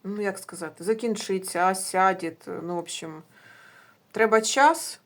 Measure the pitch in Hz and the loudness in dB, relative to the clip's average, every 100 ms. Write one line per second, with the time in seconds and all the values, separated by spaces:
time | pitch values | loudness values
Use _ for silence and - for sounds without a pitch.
0 | 190 208 202 190 - 170 160 - 170 220 | -8 -4 -4 -4 -12 -10 -12 -6 -2 0
1 | 233 220 - 190 185 175 185 190 - 185 | 0 -2 -2 -4 -2 2 2 2 -2 4
2 | 190 180 165 165 - 180 165 175 170 - | 4 2 -6 -10 -12 -10 -6 -6 -8 -12
3 | 160 156 - _ - - - - _ _ | -12 -14 -18 _ -20 -20 -20 -20 _ _
4 | _ 214 220 220 220 269 285 330 - - | _ 0 4 4 2 4 6 4 -6 -12